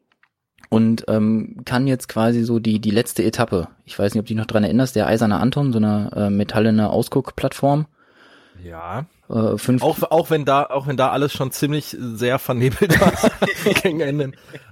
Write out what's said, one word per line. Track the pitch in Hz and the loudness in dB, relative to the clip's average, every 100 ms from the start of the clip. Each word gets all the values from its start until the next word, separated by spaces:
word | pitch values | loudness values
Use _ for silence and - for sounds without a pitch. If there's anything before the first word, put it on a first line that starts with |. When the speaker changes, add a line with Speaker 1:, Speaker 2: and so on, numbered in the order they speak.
| _ _ _ _ _ _ - | _ _ _ _ _ _ -2
Speaker 1:
und, | 113 113 113 - | 2 2 2 0
ähm, | 110 107 110 - - 123 | 0 2 0 -4 -10 -6
kann | 123 135 | -2 0
jetzt | 127 - | -2 -4
quasi | 110 113 120 | 0 2 2
so | 117 117 | 2 0
die, | 110 107 | 0 0
die | 110 | 0
letzte | 104 - - | 0 0 0
Etappe, | 113 - 117 95 82 - - | 0 0 0 -2 -4 -10 -14
ich | - | -2
weiß | 101 110 | -2 0
nicht, | |
ob | 104 | -4
du | |
dich | 110 | -4
noch | 110 | -2
dran | 107 | 0
erinnerst, | 101 107 131 107 | 2 2 2 0
der | 92 | 0
Eiserne | 113 113 95 | 2 2 2
Anton, | 117 143 143 | 0 0 0
so | 113 | 2
eine, | 107 104 104 - | 2 0 -2 -2
äh, | 101 | 0
metallene | 101 104 110 110 110 104 | 0 0 2 2 4 2
Ausguckplattform. | - 120 139 - - 135 - 139 147 151 _ _ _ - - _ 90 | 0 0 -2 -4 -4 -6 0 2 2 -2 _ _ _ -20 -20 _ -20
Speaker 2:
Ja. | 87 82 85 104 156 _ - | -18 -14 -10 -8 -10 _ -8
Speaker 1:
Äh, | 113 110 104 | -2 0 0
fünf | - 127 | 0 0
Speaker 2:
Auch, | 147 156 - | 2 0 0
auch | 160 165 | 0 2
wenn | 156 139 | 0 2
da, | 139 143 | 0 0
auch | 139 135 | -2 -4
wenn | 127 | 0
da | 131 | 0
alles | 135 143 | 0 -2
schon | - 135 | -2 -6
ziemlich | - 147 147 - - | -2 -2 -2 -6 -10
sehr | 123 110 123 127 | -10 -4 -2 -2
vernebelt | - 127 131 - 202 160 | -2 0 0 2 2 4
war | 190 - 220 - | 4 4 0 0
<laughs> | 196 - 165 190 | -2 -2 0 0
gegen | 190 160 | 0 0
Ende. | 143 147 135 - - 147 - | -2 -2 -4 -8 -18 -20 -10